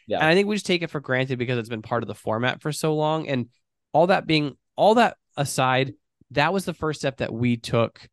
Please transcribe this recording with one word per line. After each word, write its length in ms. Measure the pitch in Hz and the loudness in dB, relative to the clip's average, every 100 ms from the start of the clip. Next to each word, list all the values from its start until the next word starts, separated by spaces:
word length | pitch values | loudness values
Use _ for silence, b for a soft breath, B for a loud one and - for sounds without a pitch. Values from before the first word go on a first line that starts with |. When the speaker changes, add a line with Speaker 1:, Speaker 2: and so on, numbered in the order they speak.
| - | -6
Speaker 1:
Yeah. 120 | 190 | 0
Speaker 2:
And 80 | 156 | 4
I 80 | |
think 140 | 175 202 | 4 2
we 80 | 214 | -2
just 100 | - | 0
take 160 | 175 | -2
it 80 | 165 | -2
for 100 | 151 | -8
granted 380 | 135 127 131 123 | -2 0 0 -2
because 180 | 123 123 | -2 -2
it's 140 | 113 | -4
been 100 | 113 | -8
part 220 | 110 120 | -4 -4
of 60 | 113 | -4
the 60 | |
format 460 | 107 - 110 123 - | -8 -4 -2 -2 -4
for 120 | 156 | -6
so 220 | 147 156 | -4 -2
long. 320 | 151 151 160 147 | -2 -2 -2 -4
And 220 | 135 117 _ _ _ _ | -6 -6 _ _ _ _
all 140 | 143 180 | 2 4
that 180 | 185 - | 2 2
being, 320 | 156 147 - _ - | 0 0 -6 _ 2
all 200 | 180 226 | 4 6
that 200 | 214 - _ - | 4 0 _ -4
aside, 580 | 135 - 131 127 135 - _ _ _ | -4 0 2 2 0 -4 _ _ _
that 200 | 135 151 | 0 2
was 140 | 196 185 | 0 -4
the 80 | |
first 260 | 165 156 147 | -6 -6 -4
step 160 | 139 131 | -4 -4
that 160 | 127 | -6
we 240 | 117 123 117 | -2 0 -2
took 500 | - 120 110 - - | 0 0 0 -2 -20